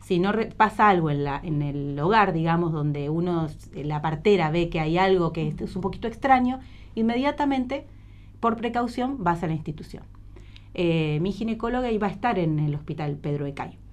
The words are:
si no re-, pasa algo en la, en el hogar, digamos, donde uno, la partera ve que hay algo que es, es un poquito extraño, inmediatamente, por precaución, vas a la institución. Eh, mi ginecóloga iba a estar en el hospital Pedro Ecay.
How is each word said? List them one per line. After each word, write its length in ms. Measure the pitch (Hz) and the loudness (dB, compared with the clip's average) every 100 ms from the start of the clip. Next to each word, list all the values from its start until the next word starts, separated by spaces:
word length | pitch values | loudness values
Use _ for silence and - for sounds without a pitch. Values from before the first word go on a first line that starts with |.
si 200 | - 180 | 0 2
no 100 | 190 | 2
re-, 160 | 214 226 | 2 -2
pasa 420 | - 214 208 208 | 4 2 6 6
algo 220 | 185 160 | 6 4
en 140 | 143 | 0
la, 160 | 143 139 | 0 -2
en 180 | 175 151 | -2 -2
el 380 | 147 143 143 143 | -2 -2 -4 -2
hogar, 340 | 151 220 196 | 2 4 4
digamos, 380 | 165 165 165 175 | 2 2 2 2
donde 380 | 160 147 143 143 | 0 0 -2 -2
uno, 380 | 160 175 170 156 151 - | 0 0 0 -2 -6 -14
la 260 | - 143 151 | -8 -4 -2
partera 500 | 156 151 - 202 156 | -2 0 4 4 4
ve 160 | 165 170 | 2 0
que 100 | 165 | 0
hay 180 | 156 170 | 0 2
algo 360 | 190 190 165 | 4 4 2
que 160 | 160 151 | 0 -4
es, 120 | 151 | -4
es 140 | 180 | -6
un 80 | 196 | -4
poquito 240 | 185 - 233 | -6 -4 -8
extraño, 540 | 226 269 262 247 262 - - - | -4 4 4 4 -2 -10 -20 -12
inmediatamente, 960 | - 226 240 277 294 294 277 247 277 - - - - - - | 0 0 2 0 0 0 0 -2 -6 -8 -20 -20 -20 -20 -2
por 180 | 226 226 | -2 0
precaución, 600 | 233 233 247 240 247 277 | -2 -2 -2 -2 -4 -2
vas 180 | 175 170 | 0 0
a 60 | 170 | 0
la 60 | |
institución. 500 | 160 160 147 - - - - - - - - - | -2 -4 -10 -12 -16 -16 -20 -20 -18 -18 -20 -16
Eh, 440 | - 170 165 156 151 | -2 2 2 2 0
mi 100 | 180 | 0
ginecóloga 580 | 202 226 220 233 247 247 | -2 -4 -2 -2 -2 0
iba 160 | 220 202 | 0 0
a 40 | |
estar 280 | - 240 190 | 0 -2 0
en 200 | 170 151 | 2 2
el 140 | 151 | 0
hospital 420 | 147 - 151 147 143 | -2 -6 -6 -6 -6
Pedro 300 | 151 147 143 | -4 -4 -4
Ecay. 320 | 143 110 - - | -8 -10 -12 -20